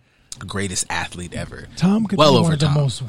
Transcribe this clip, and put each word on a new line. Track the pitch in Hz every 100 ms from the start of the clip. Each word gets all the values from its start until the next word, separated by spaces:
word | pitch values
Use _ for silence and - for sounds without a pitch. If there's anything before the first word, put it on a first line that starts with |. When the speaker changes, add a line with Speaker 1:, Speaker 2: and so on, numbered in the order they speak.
| _ _ _ -
Speaker 1:
greatest | 95 98 98 92 -
athlete | 87 - 87 87
ever. | - - - - -
Speaker 2:
Tom | 175 208 214
could | 196
Speaker 1:
Well | 151
Speaker 2:
be | 127
Speaker 1:
over |
Speaker 2:
one | 160
of | 156
the | 151
Speaker 1:
Tom. | 143
Speaker 2:
most | 143 -